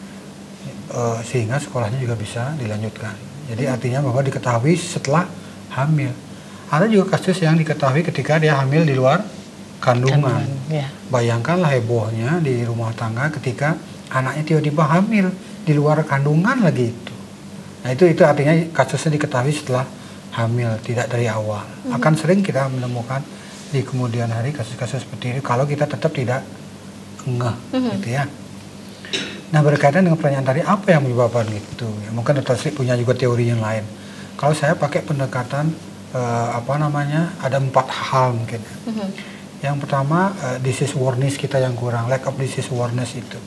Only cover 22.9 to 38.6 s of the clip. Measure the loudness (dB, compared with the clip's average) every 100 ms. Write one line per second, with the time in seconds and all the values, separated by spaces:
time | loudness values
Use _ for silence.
22.9 | -4 -6 -6 -8 -14 -16 -16 -6 -4 -2
23.9 | -2 -2 -2 -2 -2 -2 -4 -6 -6 -6
24.9 | -6 -8 -8 -6 -4 -2 0 0 0 -2
25.9 | 0 -2 0 -2 -2 -6 -14 -16 -18 -18
26.9 | -16 -16 -10 -6 -2 -2 -4 -4 -2 0
27.9 | -2 -2 -2 -2 -6 -16 -16 -16 -16 -16
28.9 | -16 -8 -8 -8 -10 0 4 6 6 6
29.9 | 6 6 4 2 2 2 2 2 2 4
30.9 | 4 4 4 2 2 0 -4 -8 -8 -8
31.9 | -6 -6 -2 2 2 2 0 0 -2 0
32.9 | 2 2 2 2 2 2 2 0 -2 -4
33.9 | -10 -16 -16 -14 -2 2 2 2 2 0
34.9 | -2 -2 -2 -2 -4 -4 -2 -2 -4 -10
35.9 | -16 -8 -4 -2 0 0 -2 -2 0 0
36.9 | 0 0 0 0 -2 -2 0 2 2 0
37.9 | -4 0 2 2 2 -4 -6